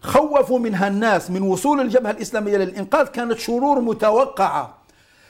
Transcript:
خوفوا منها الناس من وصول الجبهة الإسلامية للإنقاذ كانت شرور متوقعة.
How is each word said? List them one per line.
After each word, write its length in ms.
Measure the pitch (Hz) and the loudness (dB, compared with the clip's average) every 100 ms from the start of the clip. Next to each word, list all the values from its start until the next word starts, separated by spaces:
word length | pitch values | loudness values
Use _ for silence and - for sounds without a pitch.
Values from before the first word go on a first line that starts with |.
خوفوا 580 | - 269 302 285 - 254 | 0 2 4 2 2 0
منها 280 | 233 185 202 | 0 0 0
الناس 440 | 202 226 185 180 | 0 2 0 0
من 100 | 185 | -2
وصول 400 | 196 185 285 285 | -2 0 0 0
الجبهة 300 | 247 247 214 | 2 2 2
الإسلامية 460 | 214 220 220 208 202 | -4 -6 -4 0 0
للإنقاذ 480 | 185 190 196 302 269 | 0 -4 -2 0 0
كانت 320 | 233 240 226 | -2 -4 -4
شرور 440 | - 240 285 269 | -2 -2 2 2
متوقعة. 960 | 233 220 214 226 269 - 185 147 120 - _ _ _ _ _ | 0 0 2 2 0 0 -2 -2 -6 -14 _ _ _ _ _